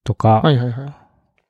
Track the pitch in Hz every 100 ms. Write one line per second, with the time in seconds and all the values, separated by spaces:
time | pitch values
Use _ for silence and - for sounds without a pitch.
0 | - - 117 110 160 131 123 120 143 -
1 | _ _ _ _